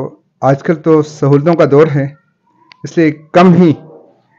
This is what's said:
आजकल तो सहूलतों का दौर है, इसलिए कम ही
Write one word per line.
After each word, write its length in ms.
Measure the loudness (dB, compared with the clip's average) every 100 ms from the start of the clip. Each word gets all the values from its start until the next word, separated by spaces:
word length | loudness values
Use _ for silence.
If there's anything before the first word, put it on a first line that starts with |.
| -6 -14 _ _
आजकल 340 | -4 -4 -4 -6
तो 240 | 0 0
सहूलतों 520 | -2 -6 -2 0 0 0
का 100 | 0
दौर 220 | 2 0
है, 160 | 0 -8 -12 _ _ _ _ _ _
इसलिए 280 | -10 -2 -2 -4 -4
कम 200 | 0 2
ही 180 | 4 2 0 -8 -20 _ _ _